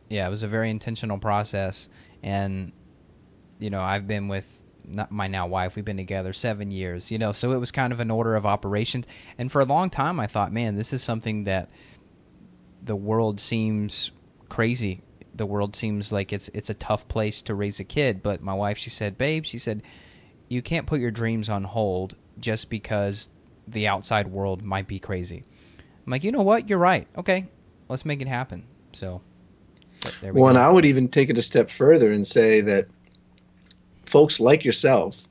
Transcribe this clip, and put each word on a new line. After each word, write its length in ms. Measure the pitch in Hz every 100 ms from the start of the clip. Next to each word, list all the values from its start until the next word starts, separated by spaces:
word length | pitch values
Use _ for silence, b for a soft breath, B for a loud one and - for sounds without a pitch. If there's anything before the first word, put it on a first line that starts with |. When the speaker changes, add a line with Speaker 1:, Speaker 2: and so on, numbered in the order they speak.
| _
Speaker 1:
yeah, 180 | 107 92
it 20 |
was 140 | 104
a 60 | 107
very 200 | 110 110
intentional 480 | 110 - 113 113 101
process. 720 | 107 104 104 101 95 - - b b b
And, 520 | - 98 98 95 90 - - _ _ _ _ _ _ -
you 120 | 107
know, 120 | 98
I've 240 | 92 98 98
been 220 | 104 101
with 360 | 98 - - - _ -
not 240 | 98 101
my 160 | 104 95
now 200 | 95 87
wife, 280 | 92 92 107
we've 100 | 107
been 120 | 98
together 340 | 92 98 92
seven 380 | 95 120 104 101
years, 400 | 95 92 87 -
you 60 | 113
know, 140 | 110
so 220 | 107 123
it 40 | 131
was 140 | 123
kind 200 | - 127
of 80 | 120
an 120 | 117
order 240 | 113 113 110
of 100 | 101
operations. 600 | 101 98 104 120 123 123 B B -
And 140 | 127
for 80 | 143
a 60 | 131
long 240 | 151 185
time, 300 | - 143 175
I 80 | 107
thought, 240 | 107 101
"Man, 240 | 107 117 101
this 180 | 107
is 80 | 131
something 440 | - 113 113 107 101
that 260 | 95 - b b b _ _ _ - - - - -
the 120 | - 104
world 440 | 101 113 110 104
seems 720 | - 113 110 107 104 - - - _ _ -
crazy. 540 | - 113 123 107 92 - _ -
The 140 | - 104
world 280 | 101 101 -
seems 360 | 110 104 98
like 200 | 104 98
it's, 200 | 101 -
it's 160 | 107 -
a 60 | 107
tough 320 | - 104 -
place 340 | 113 107 -
to 120 | - 101
raise 240 | 101 101
a 40 |
kid." 380 | 98 - 139 95
But 220 | 104 95
my 100 | 98
wife, 240 | 95 101 104
she 140 | -
said, 260 | - 104 95
"Babe," 260 | 139 160
she 140 | 151 117
said, 240 | 120 107 b b b b b b _
"you 120 | 123
can't 240 | - 165 143
put 140 | 151
your 100 | 120
dreams 400 | 110 113 113 107
on 140 | 101
hold 520 | 95 107 104 90 92 - _ -
just 300 | 113 110 -
because 600 | 110 - 107 101 101 - - _ _ -
the 200 | 110 107
outside 400 | 98 98 110 95
world 360 | 95 98 92
might 240 | 104 95 95
be 120 | 95
crazy." 440 | - 95 90 85 - b b b b b -
I'm 60 |
like, 120 | 127
"You 80 | 185
know 120 | 262
what? 260 | 196 226 208
You're 80 | 190
right. 300 | 175 165 - -
Okay, 300 | 180 185 185 - _ _ -
let's 160 | 131 156
make 160 | 143
it 60 | 135
happen." 400 | 123 131 92 117 - _
So, 280 | - 95 90 - - - _ - _ - B
but 120 | B B
there 100 | 98
we 100 | 131
Speaker 2:
Well, 80 | 131
and 100 | 127
Speaker 1:
go. 40 |
Speaker 2:
I 60 | 135
would 160 | 180 151
even 220 | 131 123
take 240 | - 135
it 80 | 117
a 20 |
step 300 | - 135 113
further 400 | - 135 160 113
and 160 | 104 101
say 340 | 123 113 110
that 260 | 104 98 95 _ _ _ _ _ _ _ _ - _ - -
folks 340 | 139 151 -
like 240 | 117 151
yourself 600 | 131 - 139 123 85 - -